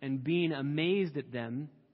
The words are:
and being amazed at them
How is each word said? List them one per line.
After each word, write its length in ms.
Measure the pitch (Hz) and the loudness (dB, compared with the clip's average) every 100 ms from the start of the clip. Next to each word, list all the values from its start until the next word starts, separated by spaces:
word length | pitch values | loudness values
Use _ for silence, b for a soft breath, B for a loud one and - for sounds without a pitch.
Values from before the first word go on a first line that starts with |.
and 200 | 135 135 | -4 -2
being 300 | 131 175 170 | 2 2 2
amazed 640 | 147 135 151 165 202 185 143 | 0 0 2 2 4 2 -2
at 160 | 131 | -6
them 380 | 123 117 120 147 - _ | -6 -4 -4 -8 -12 _